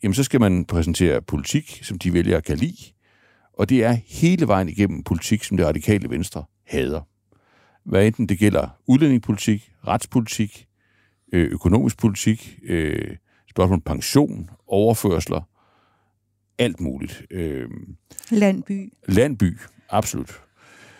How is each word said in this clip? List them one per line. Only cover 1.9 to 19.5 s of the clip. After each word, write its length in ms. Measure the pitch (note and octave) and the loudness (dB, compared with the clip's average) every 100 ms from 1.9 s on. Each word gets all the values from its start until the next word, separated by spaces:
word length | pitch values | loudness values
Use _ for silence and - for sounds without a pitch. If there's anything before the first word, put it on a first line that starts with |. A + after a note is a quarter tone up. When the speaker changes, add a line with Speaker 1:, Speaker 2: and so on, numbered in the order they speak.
| F#2 | -6
Speaker 1:
de 140 | F2 | -2
vælgere 300 | F2 F#2 E2+ | 0 2 0
kan 140 | - C#2+ | -2 -4
lide. 340 | E3+ F#3 - _ _ _ _ _ _ | -4 -8 -20 _ _ _ _ _ _
Og 160 | - G2+ | -4 0
det 160 | C3 | 2
er 120 | A2+ A#2+ - | 2 0 -4
hele 420 | - E3 F3+ C3+ | -2 0 2 2
vejen 200 | G2 F#2 | 0 0
igennem 340 | F2+ G2+ D#2+ | 0 0 0
politik, 420 | - E2+ - A2 | -4 -4 -2 -4
som 120 | - F#2+ | -2 0
Det 100 | E2 | 0
Radikale 440 | D#2+ - G#2 - | 0 0 0 0
Venstre 340 | B1+ E2 - - _ - | -6 -6 -10 -14 _ -8
hader. 340 | D2+ C2 D#2 D#2 _ _ _ _ _ _ _ | -4 -4 -6 -10 _ _ _ _ _ _ _
Hvad 220 | - F#2+ G#2 | -2 2 4
enten 200 | A2 G#2 | 2 -2
det 100 | F#2+ | 2
gælder 300 | G#2 F#2+ - - - | 2 2 -2 -6 2
udlændingepolitik, 840 | C3 D#3 B2+ - G#2 - G#2 - _ - | 4 4 2 0 -4 0 -2 -4 _ -4
retspolitik, 800 | A#2 - C3 A2+ - G#2 - _ _ _ _ _ _ - | -4 0 -2 -2 -4 -6 -6 _ _ _ _ _ _ -4
øh, 180 | F2+ D#2 | 0 0
økonomisk 480 | E2 - G#2 C3+ - | 2 2 2 2 0
politik, 600 | A2+ G2 - A2 - - | -2 0 -2 -2 -4 -16
øh, 540 | - F2 D#2 D2+ D2 - _ _ _ | -4 -2 -2 -4 -6 -12 _ _ _
spørgsmål 240 | - F#2 F#2 | 0 2 2
om 40 | |
pension, 680 | - - - C#3 D3 - E2+ - - | -2 -6 0 2 2 -2 -12 -16 -2
overførsler, 760 | G2 A2 A#2 G#2 E2 - E2+ F2 _ _ _ _ _ _ _ _ _ _ - | 2 2 2 2 0 -2 -6 -6 _ _ _ _ _ _ _ _ _ _ -4
alt 220 | A#2+ E2 | -2 -2
muligt. 420 | E2 C2 - - - | -8 -8 -10 -14 -14
Øh, 380 | F#2 E2 C2+ A#1 - - - _ - - | -8 -6 -6 -10 -14 -16 -20 _ -16 -2
Speaker 2:
Landby. 640 | A3 G3+ F#3+ - G3 G3 _ - | 2 2 0 -4 -10 -10 _ 0
Speaker 1:
Landby, 500 | G2+ C#3 B2 F#2+ | 2 2 2 -2